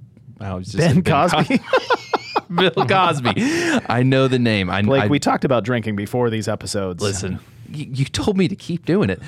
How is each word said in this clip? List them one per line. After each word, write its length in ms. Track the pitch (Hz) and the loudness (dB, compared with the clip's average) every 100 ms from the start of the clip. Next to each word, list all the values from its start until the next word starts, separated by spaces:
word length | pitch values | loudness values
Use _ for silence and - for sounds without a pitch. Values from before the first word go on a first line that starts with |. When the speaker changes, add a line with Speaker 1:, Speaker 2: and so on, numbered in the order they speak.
| - - - - | -20 -20 -20 -12
Speaker 1:
I 140 | 101 | -10
was 120 | 92 95 | -8 -6
just 120 | 107 | 0
Speaker 2:
Ben 120 | 165 | 2
Speaker 1:
saying 100 | 170 | 4
Ben 100 | 170 147 175 | 4 2 4
Speaker 2:
Cosby? 280 | 160 - 262 | 2 2 0
Speaker 1:
Co-, 960 | - 523 - - - - - - - | 2 0 0 -2 -2 -6 -4 -6 -4
<laughs> 0 | |
Bill 320 | 175 180 - 185 | 0 2 2 2
Cosby. 460 | 190 175 147 120 101 247 330 339 294 - | 2 2 2 0 0 0 0 0 0 0
I 140 | 117 | 2
know 260 | 131 135 131 | 4 4 4
the 100 | 127 | 2
name. 320 | 117 107 92 | 2 2 0
I, 100 | 92 | 0
Speaker 2:
Blake, 220 | 104 135 | 2 4
Speaker 1:
I 20 | 107 | 2
Speaker 2:
we 100 | 143 | 2
talked 260 | - - | 0 0
about 200 | 147 123 | 2 0
drinking 320 | 107 123 110 101 | 0 -2 -2 -4
before 340 | 101 127 120 | -4 -2 0
these 180 | 110 107 | 0 -4
episodes. 540 | 104 - 104 95 87 | -6 -4 -4 -4 -2
Speaker 1:
Listen, 320 | 101 98 95 90 - - - | -4 -2 -6 -8 -12 -20 -14
y-, 180 | 147 147 | -12 -6
you 120 | 127 139 | -4 -2
told 300 | - 277 190 | -2 -2 0
me 100 | 180 | 0
to 80 | 190 | -2
keep 300 | - 170 - | -8 -6 0
doing 240 | 185 131 | 0 0
it. 100 | 92 | -2